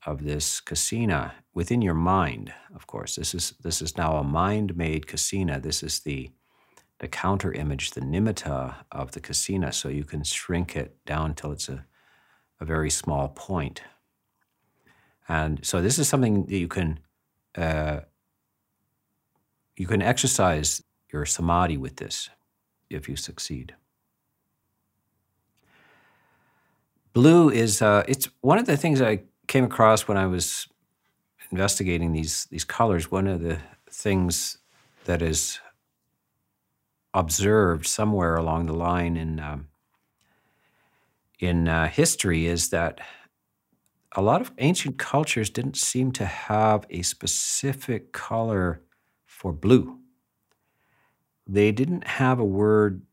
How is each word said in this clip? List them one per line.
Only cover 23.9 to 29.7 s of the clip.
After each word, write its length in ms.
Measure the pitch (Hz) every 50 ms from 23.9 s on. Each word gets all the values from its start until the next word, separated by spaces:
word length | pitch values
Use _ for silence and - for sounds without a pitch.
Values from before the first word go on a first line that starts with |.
| _ _ _ _ _ _ _ _ _ _ _ _ _ _ _ _ _ _ _ _ _ _ _ _ _ _ _ _ _ _ _ _ _ _ _ _ _ _ _ _ _ _ _ _ _ _ _ _ _ _ _ _ _ _ _ _ _ _ _ _ _ _ _ _ -
Blue 380 | 120 123 156 165 175 165 147
is, 320 | 113 113 113 113 101 - 113
uh, 220 | 104 104 104 -
it's 220 | - 135 - - - - _
one 180 | - 127 160 214
of 80 | 247
the 100 | - 160
things 260 | 139 - 170 147 131 131
I 200 | 113 107 95 - - _ _ _ -
came 160 | - 139 127
across 420 | 113